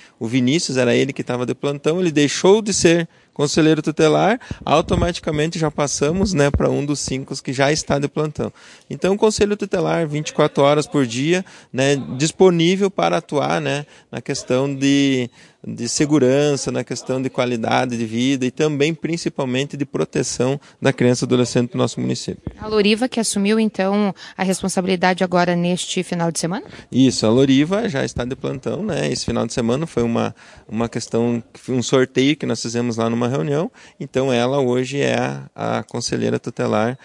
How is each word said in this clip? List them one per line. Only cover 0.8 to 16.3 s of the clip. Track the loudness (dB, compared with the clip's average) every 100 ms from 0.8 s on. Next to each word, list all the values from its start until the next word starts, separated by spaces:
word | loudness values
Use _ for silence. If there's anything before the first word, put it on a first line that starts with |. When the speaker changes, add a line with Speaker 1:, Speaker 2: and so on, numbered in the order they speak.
| 2
Speaker 1:
ele | 2 2
que | -2
tava | -6 -4
de | -4
plantão, | -4 -4 -2 -2 0
ele | 0
deixou | 2 2 2 4 4
de | 2
ser | 2 4 4 0 _ _
conselheiro | -4 0 2 4 4
tutelar, | 0 2 2 4 2 0 -4 -10
automaticamente | 0 2 2 0 0 -2 -4 -2 -2 0
já | -2
passamos, | 0 -4 0 0 0 0
né, | 2 2
pra | 2 0
um | 0 -2
dos | -4
cinco | -4 -6 -6 -8
que | -6
já | 0 2
está | 0 -2 -2
de | -2
plantão. | -4 -4 -4 -8 -8 -20 -20 -14
Então, | -4 -2
o | 2
conselho | 2 2 0 0
tutelar, | -4 -2 0 0 -2
vinte | -4 -4
e |
quatro | 0 2 4
horas | 4 4 2
por | 0 0
dia, | 0 0 0 -2 -16 -8
né, | 0 2 0 -2 -4
disponível | -4 4 4 6 2 2 0
para | 0 0 0
atuar, | -2 -2 0 -2
né, | -2 -4 -6 -18 _
na | -10
questão | -8 -8 -2 0 0
de, | 0 2 4 2 0 -2 -8 -20 _
de | -14 -8 -6
segurança, | -2 2 4 4